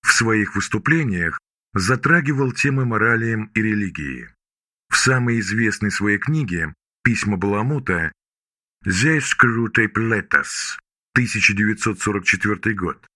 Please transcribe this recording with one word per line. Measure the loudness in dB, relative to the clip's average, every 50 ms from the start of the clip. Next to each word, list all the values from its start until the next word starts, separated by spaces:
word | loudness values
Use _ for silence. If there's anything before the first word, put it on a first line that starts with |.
В | 2 2
своих | 2 2 2 2 2 2 2 0 0
выступлениях | -4 -2 0 -2 0 2 2 2 2 2 0 -2 -2 -2 -2 -4 -6 _ _ _ _ _ _
затрагивал | -4 -2 0 0 0 0 2 2 2 4 2 0 0 0 0 -2
темы | 0 0 0 0 0 0 0
морали | 0 0 2 2 2 2 2 0 -2 -2 -4 -6 -4 _
и | 0
религии. | 0 2 0 0 -2 -4 -6 -8 -8 -8 -10 -10 -14 -18 _ _ _ _ _ _ _ _ _ _ _ _
В | 0
самой | 2 4 4 2 2 2 2 0 0
известной | 0 -2 0 0 0 0 0 0 -2 -2
своей | -2 0 0 0 0 0
книге | 0 0 0 0 0 -2 -2 -4 -4 -6 -8 _ _ _ _ _ _
"Письма | 2 2 2 0 0 0
Баламута" | 0 0 0 0 0 0 0 -2 -2 -2 -2 -2 -2 -2 -4 -6 _ _ _ _ _ _ _ _ _ _ _ _ _ -4
The | -2 0 2 2 2 2 0
Screwtape | 0 -2 -2 0 0 0 0 0 -2 0 2 0 0 2 0
Letters, | -4 -2 0 -2 -2 -2 -2 -2 -2 -2 -4 -8 -8 -8 -8 -10 -12 _ _ _ _ _ _ _
тысяча | -2 0 0 -2 0 0 2 2
девятьсот | 2 0 0 0 -2 -4 -4 -4 -2
сорок | -4 -2 -2 -2 0
четвертый | 0 0 0 0 -2 -2 0 -2 -4 -2
год | -2 -4 -6 -6 _ -16 _ _